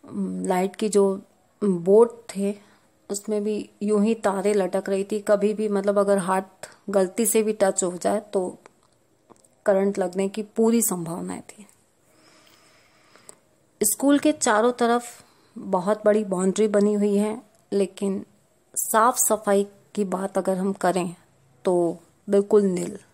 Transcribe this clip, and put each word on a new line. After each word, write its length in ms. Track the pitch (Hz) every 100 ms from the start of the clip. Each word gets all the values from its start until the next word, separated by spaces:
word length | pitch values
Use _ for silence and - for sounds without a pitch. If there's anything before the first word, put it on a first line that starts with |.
लाइट 720 | - 202 190 185 185 185 196 -
की 120 | 220
जो 140 | 202 196 196 - _ _ _
बोर्ड 480 | 208 175 170 208 233 - -
थे 240 | 190 196 202 _ _ _ _ _
उसमें 340 | 202 - 214
भी 100 | 208 214 - _
यूं 200 | 202 214
ही 100 | 208 226
तारें 380 | 208 196 196
लटक 360 | 208 180 190 190
रही 140 | 196
थी, 160 | 196 214
कभी 340 | 202 208 202
भी 140 | 202 214
मतलब 300 | 202 196 202
अगर 180 | 196 196
हाथ 500 | 180 190 196 _ - - -
गलती 360 | 196 190 185 220
से 180 | 214
भी 100 | 214
टच 300 | 208 196 196
हो 140 | 180 175
जाए 220 | - 202 208
तो 80 | 202 180 - - _ _ _ _ _ _ - _ _ -
करंट 340 | 196 196 202
लगने 280 | 185 180 196
की 140 | 202 208 -
पूरी 260 | 226 233
संभावनाएं 600 | 220 180 165 175 180 185
थी। 240 | - - 196 _ _ _ _ _ _ _ _ _ _ _ _ _ _ _ _ - _ _ _ _
स्कूल 380 | 214 - 269 285
के 120 | 302
चारों 380 | 302 254 214 233
तरफ 500 | 240 240 240 - - - _ _ -
बहुत 480 | 196 190 175 214 208
बड़ी 180 | 208 208
बाउंड्री 420 | 180 190 185 214
बनी 260 | 202 208
हुई 220 | 208 208 202
है, 260 | 214 220 - _ _
लेकिन 520 | 202 196 190 202 196 - _ _ _ _
साफ 440 | - - 220 233 247
सफाई 480 | - 214 214 202 202 - _ -
की 80 | 196
बात 320 | 185 196 -
अगर 200 | 185 185
हम 160 | 196 196
करें 400 | 185 180 175 175 _ _ _ _ -
तो 340 | 180 170 175 _ _ -
बिल्कुल 360 | 202 202 214 196
नील। 320 | 175 175 196 _